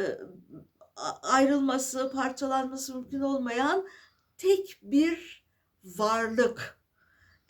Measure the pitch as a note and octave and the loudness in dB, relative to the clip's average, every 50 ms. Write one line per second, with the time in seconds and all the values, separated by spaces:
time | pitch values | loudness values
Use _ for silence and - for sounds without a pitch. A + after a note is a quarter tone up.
0 | G3 D3+ - - - - - - - - - D#3 - _ _ _ - _ - - | 0 -2 -4 -6 -10 -16 -18 -20 -20 -20 -20 -20 -20 _ _ _ -20 _ -14 -10
1 | - - - - - - B3 C4+ C#4 C4+ C#4+ C#4+ C4+ C4+ C4+ C4+ C4 - B3+ C4 | -8 -8 -8 -6 -2 2 4 6 6 6 6 4 2 2 2 0 -2 -2 -2 -2
2 | C4 C4 C4+ C4+ C4 C4 C4 - C#4 C4 C4 C4+ B3+ B3+ C4+ C4+ - - B3+ B3+ | -2 -2 -2 -2 -2 -2 -2 -4 -4 -2 0 0 -2 -2 -6 -8 -10 -8 -10 -10
3 | B3 - C#4 C4+ C#4 C#4 C#4 C4+ B3 A#3+ A#3 A#3+ C4+ D4 E4+ G4 F#4 - - - | -10 -8 -6 -4 -2 0 0 0 -2 -2 -2 0 0 2 2 0 -2 -4 -10 -20
4 | - _ _ _ _ _ _ - - F#4+ G4+ F#4+ G4 - - _ - G3+ C4 C#4+ | -20 _ _ _ _ _ _ -2 2 4 4 4 2 -4 -10 _ -6 0 4 4
5 | D#4 E4+ E4 E4 - - - - _ _ _ _ _ _ _ _ - F#3 F3 F#3 | 4 4 2 -4 -6 -14 -20 -20 _ _ _ _ _ _ _ _ -20 -12 -6 -2
6 | G#3+ G#3+ A3 A3+ A3+ A3 A3+ A#3+ A#3+ A#3 - - - - - _ _ _ _ _ | 0 0 2 0 0 0 2 2 2 2 2 -4 -10 -12 -14 _ _ _ _ _
7 | _ _ _ _ _ _ _ _ _ - | _ _ _ _ _ _ _ _ _ -8